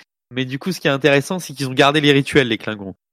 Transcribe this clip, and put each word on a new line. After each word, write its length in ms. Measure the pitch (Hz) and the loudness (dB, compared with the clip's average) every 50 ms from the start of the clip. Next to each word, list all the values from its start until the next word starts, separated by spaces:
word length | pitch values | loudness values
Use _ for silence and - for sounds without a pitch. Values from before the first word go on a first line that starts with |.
| _ _ _ _ _ _ | _ _ _ _ _ _
Mais 120 | 123 127 131 | -8 -8 -8
du 160 | 127 131 139 | -6 -8 -8
coup, 120 | - 190 | -6 -8
ce 100 | 175 - | -6 -2
qui 60 | - | -2
est 40 | 156 | 0
intéressant, 480 | 139 139 147 147 139 139 135 - 190 180 | 0 2 2 4 4 2 2 0 -6 -8
c'est 140 | - - 139 | -8 -10 -10
qu'ils 160 | - 139 131 | -8 -8 -2
ont 40 | 127 | 0
gardé 280 | 131 143 139 147 156 | 2 2 4 2 2
les 100 | 147 143 | 4 4
rituels, 360 | 139 139 135 - - 147 131 117 | 4 2 2 2 2 2 2 2
les 80 | 113 | -2
Klingons, 380 | - - 110 107 101 98 95 90 _ _ _ | -6 -6 -8 -10 -10 -12 -14 -16 _ _ _